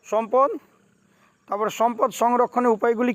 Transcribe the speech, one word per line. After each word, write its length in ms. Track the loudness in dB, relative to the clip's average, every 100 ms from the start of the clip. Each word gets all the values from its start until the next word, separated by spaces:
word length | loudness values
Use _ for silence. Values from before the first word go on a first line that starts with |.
| -2
সম্পদ, 380 | -4 0 2 2 -2 _ _ _ _ _ _ _ _ _
তারপরে 240 | -4 -4 0
সম্পদ 280 | -2 0 -2 0
সংরক্ষণের 500 | 0 2 0 2 0 2
উপায়গুলি 360 | 0 0 -2